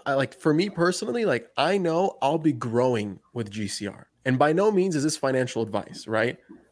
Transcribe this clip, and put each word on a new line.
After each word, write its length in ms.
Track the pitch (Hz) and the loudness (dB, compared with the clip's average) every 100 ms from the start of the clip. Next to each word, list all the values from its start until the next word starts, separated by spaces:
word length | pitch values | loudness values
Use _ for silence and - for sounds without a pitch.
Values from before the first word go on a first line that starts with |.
I, 100 | - | -2
like, 240 | 139 131 - | 0 0 0
for 140 | 160 | 2
me 160 | 151 202 | 2 0
personally, 560 | 196 175 180 220 240 | 0 0 0 -2 -2
like, 240 | 214 120 - - | 0 0 -2 -2
I 220 | 147 202 | 0 2
know 400 | 170 165 196 - | 2 2 0 0
I'll 160 | 135 165 | 0 2
be 160 | 156 | 0
growing 680 | 127 120 113 127 117 104 92 _ | 0 0 2 2 2 -2 -8 _
with 180 | 120 104 | -10 -8
G 180 | 104 101 | -6 -6
C 180 | - 101 | -6 -10
R. 220 | - - _ | -12 -20 _
And 140 | 131 127 | -2 2
by 140 | 147 | 4
no 180 | 160 208 | 4 2
means 240 | 202 190 | 2 2
is 100 | 156 | 0
this 120 | 151 151 | 0 0
financial 460 | 135 131 127 - | 0 0 0 -2
advice, 440 | 113 104 - - - | -2 -4 -6 -12 -4
right? 300 | 110 117 120 - - _ | 0 0 -4 -14 -20 _